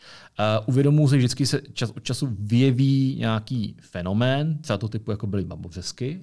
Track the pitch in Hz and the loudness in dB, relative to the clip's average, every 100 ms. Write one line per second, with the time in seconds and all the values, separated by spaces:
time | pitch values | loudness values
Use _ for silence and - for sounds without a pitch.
0 | - - - - 107 110 110 127 139 151 | -20 -20 -16 -2 0 0 0 2 4 6
1 | 143 143 123 - 139 147 - - 117 110 | 6 4 2 2 -2 -2 -6 -6 -6 -6
2 | - 123 139 101 104 120 135 123 135 135 | -6 -4 -4 -4 0 4 4 4 4 4
3 | 135 135 113 110 110 127 104 - - 92 | 2 0 -2 -2 -2 -6 -6 -8 -14 -8
4 | 87 104 123 139 156 151 160 101 107 110 | -2 2 2 2 0 -4 -2 -2 -2 -6
5 | 110 104 104 98 87 82 82 85 - - | -6 -6 -4 -4 -4 -8 -12 -12 -12 -8
6 | 123 185 | -8 -8